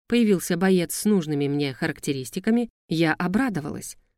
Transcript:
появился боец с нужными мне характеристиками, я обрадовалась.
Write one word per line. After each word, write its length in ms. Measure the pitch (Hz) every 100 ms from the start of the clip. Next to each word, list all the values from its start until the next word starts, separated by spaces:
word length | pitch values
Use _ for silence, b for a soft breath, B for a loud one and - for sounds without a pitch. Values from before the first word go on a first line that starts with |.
| -
появился 480 | 240 214 180 - 175
боец 380 | 190 185 165
с 120 | - 208
нужными 420 | 202 156 143 143
мне 260 | 143 143
характеристиками, 960 | 127 160 143 - 139 127 190 226 233 233 _ -
я 260 | 160 165 -
обрадовалась. 840 | 175 208 269 175 147 - - - _